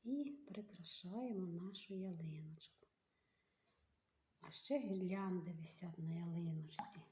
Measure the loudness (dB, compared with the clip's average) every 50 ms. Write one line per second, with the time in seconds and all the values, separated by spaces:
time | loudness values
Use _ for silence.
0 | 2 2 2 2 2 0 -2 -6 -10 -8 -8 -8 -8 -8 -12 -12 -10 -8 -8 -6
1 | -4 -2 0 2 2 2 2 2 2 2 2 0 0 -2 -4 -6 -6 -2 -2 0
2 | 0 0 0 0 -2 -2 -2 -2 -4 -6 -8 -10 -12 -16 -18 -20 -20 _ _ _
3 | _ _ _ _ _ _ _ _ _ _ _ _ _ _ _ _ -20 _ _ _
4 | _ _ _ _ _ _ _ _ -12 -10 -10 -8 2 4 4 6 6 4 4 4
5 | 4 4 4 4 4 4 2 2 2 0 -4 -4 -6 -8 -8 -6 -6 -6 -4 -2
6 | 0 0 2 2 2 2 2 2 4 4 2 2 0 -2 -2 -4 -4 -4 -6 -12
7 | -14 -14